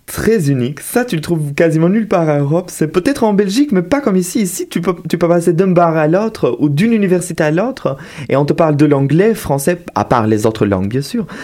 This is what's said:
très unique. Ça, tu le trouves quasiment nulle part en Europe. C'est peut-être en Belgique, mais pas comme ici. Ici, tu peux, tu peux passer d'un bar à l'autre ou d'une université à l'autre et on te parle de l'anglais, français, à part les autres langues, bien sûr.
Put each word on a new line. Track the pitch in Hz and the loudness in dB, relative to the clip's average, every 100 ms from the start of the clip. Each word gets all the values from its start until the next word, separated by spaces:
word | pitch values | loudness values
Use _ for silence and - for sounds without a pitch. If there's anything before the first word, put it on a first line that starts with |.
| - | -14
très | - 208 226 143 | -4 0 2 2
unique. | 135 120 147 | 0 -2 -6
Ça, | - 240 | -4 -4
tu | 247 170 | -2 -4
le | |
trouves | 160 170 147 | -4 -4 -2
quasiment | 143 165 156 170 | 0 2 4 2
nulle | 214 208 | 2 0
part | 185 160 | 0 2
en | 143 | 0
Europe. | 139 165 180 | 0 0 -2
C'est | - 156 | -4 -2
peut-être | 180 277 277 | 0 -2 0
en | 220 | 2
Belgique, | 196 202 214 294 | 2 0 0 2
mais | 185 | 0
pas | 170 277 | 0 0
comme | 254 185 | 2 0
ici. | 180 262 | 0 -2
Ici, | 190 - 359 | -4 -4 -8
tu | 185 | -4
peux, | 175 175 - | -4 -6 -4
tu | 170 | 0
peux | 170 | 2
passer | 175 175 | 2 2
d'un | 160 190 | 2 2
bar | 175 170 160 | 4 4 4
à | 151 | 2
l'autre | 180 220 220 139 - | 2 0 -2 -2 0
ou | 147 | 0
d'une | 143 226 | 2 2
université | 226 196 180 175 170 | 2 2 0 -2 -2
à | 156 | 0
l'autre | 160 240 262 143 139 - - 135 | 0 -2 -4 -6 -6 -10 -14 -2
et | 135 | 0
on | |
te | 147 | 2
parle | 160 165 143 | 2 2 4
de | 151 | 4
l'anglais, | 139 139 156 214 | 4 2 2 2
français, | 220 - 139 143 175 - | 0 -2 -2 -2 -4 -4
à | 98 | -4
part | 104 127 110 | 0 2 2
les | 110 113 | 2 0
autres | 110 107 | -2 -2
langues, | 98 98 | -2 -2
bien | 127 | -4
sûr. | 143 240 185 - | -4 -6 -6 -10